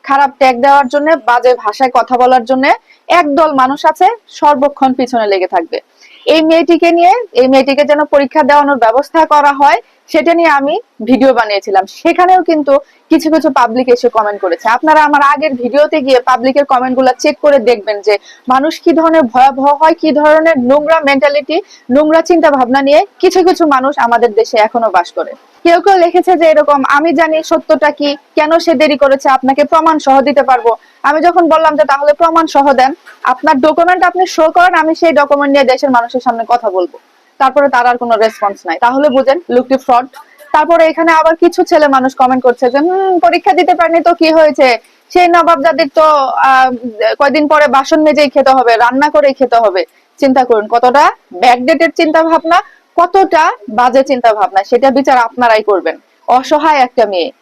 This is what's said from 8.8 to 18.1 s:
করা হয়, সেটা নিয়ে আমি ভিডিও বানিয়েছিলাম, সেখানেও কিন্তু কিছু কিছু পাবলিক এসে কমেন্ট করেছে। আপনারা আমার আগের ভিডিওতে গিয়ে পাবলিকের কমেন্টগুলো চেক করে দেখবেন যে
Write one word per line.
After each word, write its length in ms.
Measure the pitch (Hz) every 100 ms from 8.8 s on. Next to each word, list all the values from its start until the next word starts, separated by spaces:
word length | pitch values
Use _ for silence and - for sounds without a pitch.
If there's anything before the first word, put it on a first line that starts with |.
| 226 240 285 330 311
করা 260 | 294 285
হয়, 280 | 277 285 359 - _ _
সেটা 280 | 320 330
নিয়ে 140 | 339 330
আমি 320 | 285 277 359 - _
ভিডিও 300 | 220 254 262
বানিয়েছিলাম, 500 | 240 220 202 208 196 190
সেখানেও 560 | - 330 339 359 370
কিন্তু 360 | 349 311 285 277 - _ _
কিছু 200 | 311 311
কিছু 200 | 320 311
পাবলিক 380 | 269 240 233 254
এসে 200 | 240 240
কমেন্ট 320 | 226 208 202
করেছে। 280 | 185 170 220
আপনারা 360 | 240 311 311
আমার 180 | 302 294
আগের 320 | 285 285 302
ভিডিওতে 460 | 247 247 269 294 311
গিয়ে 200 | 269 247
পাবলিকের 440 | 247 254 254 285
কমেন্টগুলো 460 | 285 254 254 254 254 247
চেক 200 | 302 -
করে 200 | 294 277
দেখবেন 420 | 220 226 208 208
যে 180 | 202